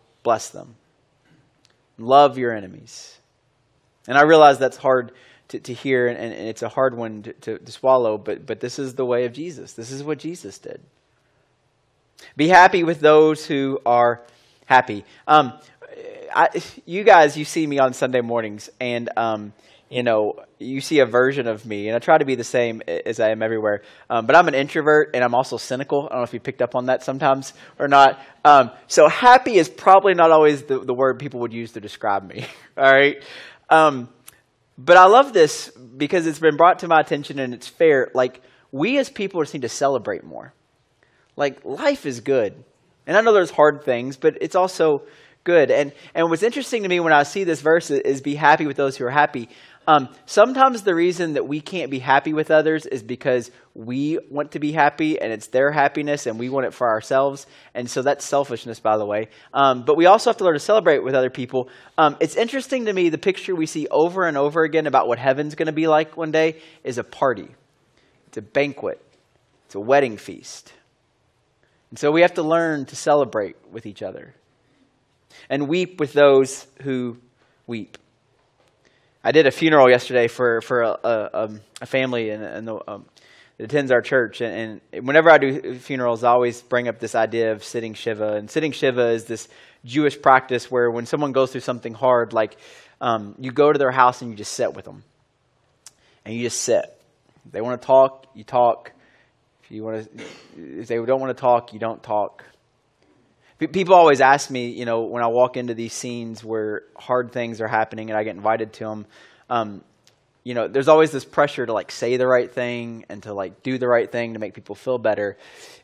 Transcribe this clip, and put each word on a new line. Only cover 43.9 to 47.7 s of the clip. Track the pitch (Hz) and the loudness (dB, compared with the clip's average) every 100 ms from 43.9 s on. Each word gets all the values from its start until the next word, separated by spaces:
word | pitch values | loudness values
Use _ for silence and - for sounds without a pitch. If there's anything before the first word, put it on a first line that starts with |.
| 120 127 135 | -4 -4 -2
but | 160 - | -2 -2
it's | 165 | -2
also | 185 180 - 160 143 - _ _ _ | 0 -2 0 0 0 -6 _ _ _
good. | - 175 127 | 0 2 4
And, | 123 143 - - | 2 0 -8 -10
and | - 165 | -4 -2
what's | 165 | 0
interesting | 220 277 247 233 | -2 -4 -6 -6
to | 190 | -2
me | 175 | -2
when | 165 | 4
I | 151 | 2
see | 143 202 | 2 -2
this | 180 151 | -4 -2
verse | 147 | 0